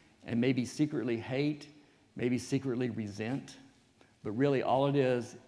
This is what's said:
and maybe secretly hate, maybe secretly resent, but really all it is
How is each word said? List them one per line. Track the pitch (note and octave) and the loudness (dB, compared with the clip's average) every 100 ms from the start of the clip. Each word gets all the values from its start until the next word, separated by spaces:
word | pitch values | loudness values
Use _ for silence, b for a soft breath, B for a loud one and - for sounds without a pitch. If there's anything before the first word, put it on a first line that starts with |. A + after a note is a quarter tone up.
| b b - | b b -4
and | A#2 | 2
maybe | B2 B2 | 2 2
secretly | A#2 - D3+ D3 A#2+ A2+ | 0 0 0 0 0 -2
hate, | A2 C3 D3 D3 - - b b b - | -2 -2 0 -2 -8 -20 b b b -4
maybe | B2 B2 | 0 0
secretly | - C#3 C3+ A#2 B2+ | 0 -2 0 -2 -2
resent, | A2 G#2+ G2+ A2 C3+ - - - _ _ _ b b | -4 -6 -6 -4 -6 -8 -18 -20 _ _ _ b b
but | G#2+ | -6
really | G#2+ C#3+ C3+ | 2 2 4
all | - B2+ C#3+ | 2 4 4
it | C#3+ | 4
is | B2+ B2 A2+ - | 4 2 -2 -10